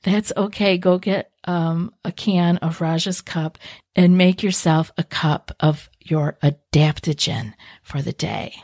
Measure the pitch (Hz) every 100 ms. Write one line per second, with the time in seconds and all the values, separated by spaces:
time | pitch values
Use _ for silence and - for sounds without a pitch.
0 | - 208 214 - 202 - 202 185 185 180
1 | 202 196 - _ - 175 165 165 175 _
2 | - - - 185 175 175 165 165 165 165
3 | 190 185 - 170 156 - - - _ -
4 | 175 180 180 185 208 180 175 160 165 -
5 | 170 - 156 147 - - 156 151 - _
6 | - 156 147 - 147 143 _ 151 151 151
7 | - 147 - 110 107 - - - - 139
8 | 143 - - - - -